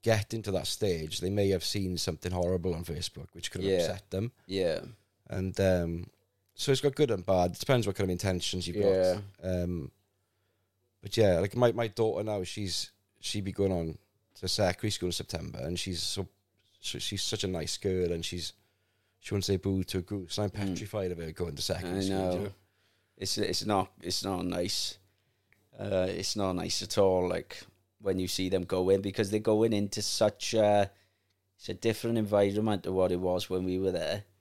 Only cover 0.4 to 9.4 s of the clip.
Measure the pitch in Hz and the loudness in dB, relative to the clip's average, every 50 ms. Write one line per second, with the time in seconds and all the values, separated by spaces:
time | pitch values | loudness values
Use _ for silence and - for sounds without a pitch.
0.4 | 104 104 95 90 - - - - 107 101 90 80 78 78 85 - - 92 101 104 | -4 -2 -2 -2 -2 -2 -4 0 0 0 0 0 -2 -6 -6 -4 -2 -2 2 2
1.4 | 101 98 95 90 - - - 104 98 92 90 82 - - 85 76 - 92 90 90 | 4 4 2 2 0 -2 -2 -2 -2 -2 -2 -2 -2 -4 -4 -4 -4 -4 -2 0
2.4 | 90 87 92 90 82 92 85 80 87 - 87 87 87 - _ - - - _ 85 | 0 0 0 0 0 -2 -2 -4 -4 -6 -6 -6 -6 -8 _ -10 -16 -16 _ -12
3.4 | - - - 95 92 98 95 92 85 78 - 92 - _ - 95 107 117 - _ | -10 -8 -6 -4 0 2 2 2 2 0 -2 -6 -8 _ -4 -4 -4 -4 -6 _
4.4 | _ - 95 98 92 85 78 - - - 113 _ _ _ _ _ _ - - 95 | _ -4 -2 0 2 2 0 -2 -6 -10 -18 _ _ _ _ _ _ -8 -6 -4
5.4 | 92 95 90 - 98 95 92 90 85 82 85 85 - - _ _ _ _ _ _ | -4 -4 0 2 4 4 4 4 2 -2 -4 -6 -8 -12 _ _ _ _ _ _
6.4 | _ _ _ - - - - 131 - 147 131 - 156 127 113 92 87 - 95 90 | _ _ _ -8 0 0 0 2 2 0 2 4 2 2 2 -2 2 2 4 4
7.4 | 87 90 87 - - - 139 123 113 104 95 - 101 92 90 87 - 98 92 90 | 4 4 2 -2 0 2 2 2 4 0 0 0 0 0 0 0 0 0 0 0
8.4 | - - - 92 85 85 85 104 101 98 95 95 92 92 90 104 101 101 - _ | -2 -4 -4 -4 -4 -4 -2 2 4 4 6 6 4 4 2 0 -2 -10 -16 _